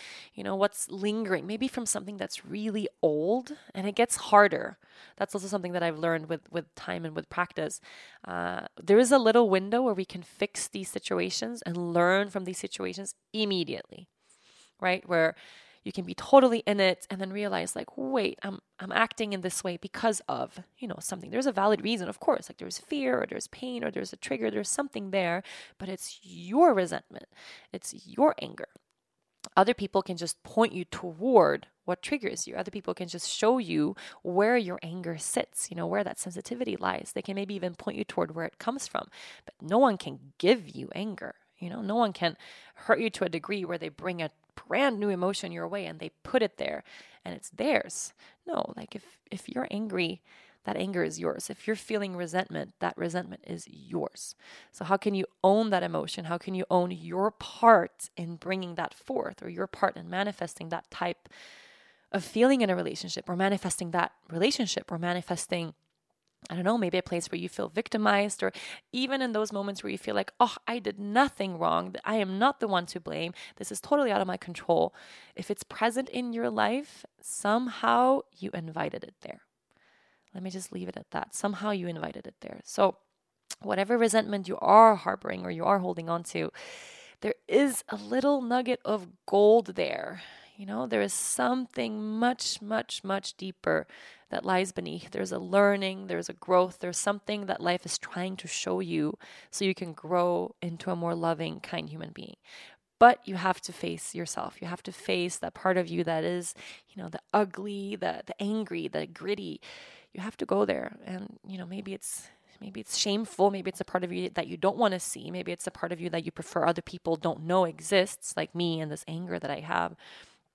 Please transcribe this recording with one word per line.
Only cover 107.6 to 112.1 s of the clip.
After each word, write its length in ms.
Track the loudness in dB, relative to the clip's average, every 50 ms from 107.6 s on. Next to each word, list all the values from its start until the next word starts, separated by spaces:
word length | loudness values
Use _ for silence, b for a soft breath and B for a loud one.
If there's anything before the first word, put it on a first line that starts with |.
| -8 -8 -8 -8 -8 -8 -6
the, 260 | -4 -4 -4 -4 -4 -8
the 140 | -12 -8 -4
angry, 460 | -2 -2 -2 -2 -2 -4 -6 -6 -6
the 200 | -4 -4 -6 -6
gritty. 540 | -6 -10 -8 -6 -4 -4 -4 -6 -8 -12 -12 B B B B B B B B B B -12
You 80 | -10
have 160 | -10 -10 -8
to 80 | -8 -4
go 200 | 0 2 2 2
there. 320 | 2 0 -2 -4 -6 -10 -14 -12
And, 340 | -12 -10 -10 -12 -14 -16 -18 -16
you 100 | -14 -12
know, 80 | -12 -10
maybe 280 | -10 -10 -10 -10 -10 -10
it's, 340 | -10 -8 -10